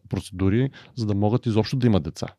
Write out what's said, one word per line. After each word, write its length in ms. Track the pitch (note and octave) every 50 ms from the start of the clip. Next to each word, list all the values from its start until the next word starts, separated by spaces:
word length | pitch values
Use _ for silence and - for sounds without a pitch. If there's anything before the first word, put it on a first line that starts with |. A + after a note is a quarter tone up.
| _ -
процедури, 600 | - G2 - - - F2+ F#2+ G2 G2 A#2+ C3 C3+ - - - - -
за 100 | - A2+
да 100 | G#2 G#2
могат 300 | G2+ G#2 G#2 A2+ B2 -
изобщо 300 | A#2+ G#2 A2 A2 - -
да 120 | C3 A#2+ A#2+
имат 160 | G#2 F2+ D2
деца. 240 | D#2+ - - - E2 -